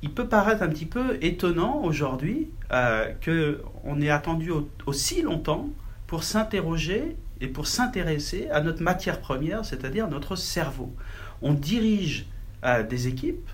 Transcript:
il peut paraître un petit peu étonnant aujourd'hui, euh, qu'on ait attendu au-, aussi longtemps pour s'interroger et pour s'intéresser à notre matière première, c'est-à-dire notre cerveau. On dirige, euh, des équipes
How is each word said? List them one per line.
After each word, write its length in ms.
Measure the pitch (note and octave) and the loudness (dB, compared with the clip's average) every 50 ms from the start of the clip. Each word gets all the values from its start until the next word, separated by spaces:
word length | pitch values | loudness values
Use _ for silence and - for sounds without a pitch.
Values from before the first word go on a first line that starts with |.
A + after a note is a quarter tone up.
il 80 | - D3 | -6 -4
peut 180 | - - B3 - | -2 -2 -2 4
paraître 360 | - G#3+ G3+ G#3 A3 G#3 G3 | 6 6 6 6 4 4 4
un 60 | D#3+ | 0
petit 180 | D3+ D#3 D#3+ D#3 | 0 -2 -4 -4
peu 300 | - A#3+ B3+ C4 A3+ - | -2 0 0 0 0 2
étonnant 600 | D#3 E3+ F3 - - F3 E3+ E3 F3 A3 C4+ D4+ - | 0 0 0 2 2 2 4 4 2 2 2 2 2
aujourd'hui, 680 | E3+ D#3 - D3 C3+ C3 B2+ C3+ F3 A3+ D4+ E4 - - - - - | 2 2 2 0 0 0 0 0 0 0 0 -2 -4 -6 -10 -4 0
euh, 360 | - B2+ B2 A#2+ A2+ A2 A2 G#2 G#2 - - | 2 4 4 4 4 2 2 0 -2 -4 -2
qu'on 800 | - E3 E3 D#3 D3 D3 - - - - - - - C#3+ C#3+ | 0 2 4 4 2 2 -2 -4 -10 -12 -10 -6 -4 0 0
ait 80 | D3 D3 | 2 4
attendu 400 | D3 D3 D3+ E3 E3 E3 D#3+ E3+ | 4 2 2 0 0 0 0 0
au-, 180 | F3 D3+ D3 - - - - - | 0 0 -2 -2 -6 -8 -4 -4
aussi 340 | C3+ - - - - - | -2 0 0 0 0 0
longtemps 480 | - - E3+ D3+ - D#3 D3+ - C#4+ D4 - - - - - - - - | 2 2 0 0 2 0 0 0 0 -4 -6 -8 -10 -10 -10 -10 -8 -6
pour 160 | - E3 E3 | -4 -4 -4
s'interroger 960 | - - G#3+ A3 G#3+ - G3 E3+ D#3+ D#3+ - D3 D#3 F#3+ A3+ C#4+ E4 D#4+ - - - - - | 0 2 2 0 2 0 0 0 0 0 0 0 0 0 0 0 -2 -6 -6 -10 -10 -8 -6
et 60 | - C3 | -6 -6
pour 200 | C3 D3+ D3 - | -4 -4 -2 -2
s'intéresser 800 | - - B3 A#3+ - G3 E3+ D#3+ D#3 D3 D3 - - F#3 - - | 2 2 2 2 2 0 0 2 0 0 0 -2 -4 -4 -2 0
à 100 | - D3 | 0 2
notre 200 | D3+ E3 D#3+ E3 | 2 2 0 0
matière 380 | E3+ F3 F#3 F3+ - F#3 D#3 - | 2 2 2 2 0 -2 -4 -4
première, 460 | - - C3+ C3 C#3+ E3 F#3+ A3 G#3+ | -2 -4 -2 -2 0 -2 -2 -2 -4
c'est-à-dire 420 | - - B2+ - C3 C#3 G#3 A3 G3 | -4 -6 -6 -4 -2 -2 0 0 0
notre 300 | C#3+ C#3 D3+ - G3 F3+ | -2 -4 -4 -4 -4 -4
cerveau. 560 | - - - F3+ D#3+ C#3 B2+ C3 B2+ B2+ - - - - - - - - - - | -4 -4 0 0 0 -2 -2 -6 -6 -8 -8 -8 -10 -10 -10 -10 -10 -12 -10 -4
On 120 | A#2+ C3+ D3+ | 2 2 2
dirige, 760 | C#3+ C#3 D3+ G3+ A#3+ A3 A3 G#3+ G3+ F#3 D#3 A#2+ G2+ - - - - - - - - - | 2 2 2 2 4 4 4 4 4 4 2 -2 -2 -4 -6 -10 -10 -10 -10 -12 -4 2
euh, 200 | C3 B2 A#2 A2 | 2 4 4 2
des 240 | A2 B2 B2 B2 B2+ | 0 0 0 0 0
équipes 420 | C3 C3 - E4 - - - - | 0 0 -2 -2 -4 -4 -6 -10